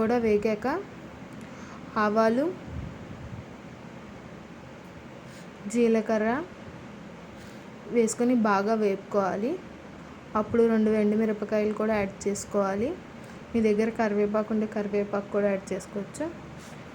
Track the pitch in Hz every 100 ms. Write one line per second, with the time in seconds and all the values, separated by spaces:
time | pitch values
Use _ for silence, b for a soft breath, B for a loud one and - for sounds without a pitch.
0 | 220 247 226 208 220 214 247 330 403 -
1 | - - - - B B B B - -
2 | 214 214 220 233 320 370 - - - -
3 | - - - - - - - - - -
4 | - - - - - - - - - -
5 | - - - B B - 208 220 233 226
6 | 220 220 214 254 359 - - - - -
7 | - - - - B B B - - 240
8 | 220 - 240 247 214 196 202 226 214 196
9 | - 208 190 185 226 381 - - - -
10 | - - - 214 214 233 226 220 214 214
11 | 208 214 220 208 208 214 214 208 220 214
12 | 196 - - 202 - 208 196 202 240 370
13 | - - B B - 233 214 208 226 220
14 | 226 208 208 214 214 220 214 214 202 202
15 | 202 202 202 208 202 196 - 190 - 208
16 | 196 - 311 - - B B B B